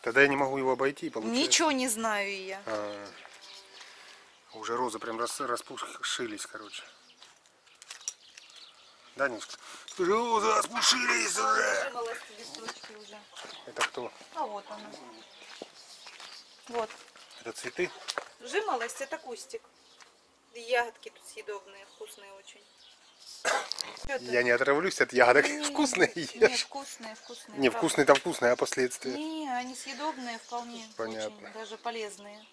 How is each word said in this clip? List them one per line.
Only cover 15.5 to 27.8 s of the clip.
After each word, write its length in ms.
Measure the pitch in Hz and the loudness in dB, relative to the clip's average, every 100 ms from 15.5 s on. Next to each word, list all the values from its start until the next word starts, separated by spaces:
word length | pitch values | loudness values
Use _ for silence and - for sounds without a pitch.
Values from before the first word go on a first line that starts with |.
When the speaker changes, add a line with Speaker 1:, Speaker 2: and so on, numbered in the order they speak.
| - - - - - - - - - - - - | -16 -16 -16 -20 -20 -18 -16 -16 -18 -20 -20 -6
Speaker 2:
Вот. 200 | 240 220 - - - - - | -4 -4 -8 -20 -20 -20 -12
Speaker 1:
Это 100 | 113 | -12
цветы? 400 | - 127 - 180 - - - - - | -8 -8 -4 -4 -4 -6 -6 -8 -16
Speaker 2:
Жимолость, 640 | 247 330 427 262 233 - | -2 -2 0 -2 -2 -6
это 160 | 269 320 | -8 -8
кустик. 440 | - 233 - 226 - _ - - - _ _ _ _ | -8 -12 -10 -12 -14 _ -20 -20 -20 _ _ _ _
И 80 | 233 | -16
ягодки 480 | 233 247 233 - 220 | 2 2 2 -4 -18
тут 120 | - - | -16 -16
съедобные, 580 | 214 208 202 196 196 202 - | -14 -10 -10 -12 -20 -20 -16
вкусные 360 | 214 - 202 | -16 -16 -18
очень. 280 | 196 196 208 202 - - - - - - - - - - - - - - | -20 -20 -20 -20 -20 -20 -20 -20 -20 -20 -6 -2 0 -2 -6 -6 -8 -6
Чё 100 | 269 | -4
ты? 60 | 123 | 2
Speaker 1:
Я 180 | 120 | 4
не 80 | 123 | 6
отравлюсь 500 | 123 135 143 185 - | 6 6 4 4 2
от 120 | - | 4
ягодок. 320 | 123 120 131 - | 10 10 10 8
Speaker 2:
Не, 160 | - 294 | 2 -2
Speaker 1:
Вкусные 460 | 285 294 185 156 170 | 2 2 6 4 4
Speaker 2:
не, 80 | |
Speaker 1:
ешь. 400 | 151 - 233 247 | -6 6 6 6
Speaker 2:
вкусные, 520 | - 277 277 - 226 220 | -4 -8 -10 -12 -12 -14
вкусные, 440 | - 240 - 208 | -16 -18 -12 2
Speaker 1:
Не, 100 | 131 | 4
Speaker 2:
правда. 80 | |
Speaker 1:
вкусные 280 | 123 | 4